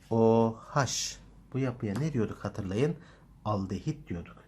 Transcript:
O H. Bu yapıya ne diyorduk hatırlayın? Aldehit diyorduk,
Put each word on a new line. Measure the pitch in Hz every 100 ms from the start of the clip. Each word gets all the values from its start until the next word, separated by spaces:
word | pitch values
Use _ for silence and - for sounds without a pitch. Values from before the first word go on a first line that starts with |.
| -
O | 113 113 113 113 113
H. | - 147 127 - - - - - -
Bu | 131
yapıya | 131 120 113 98
ne | 160
diyorduk | 135 104 -
hatırlayın? | - - 98 98 151 170 - - - -
Aldehit | 107 104 95 98 - 151 -
diyorduk, | 87 - -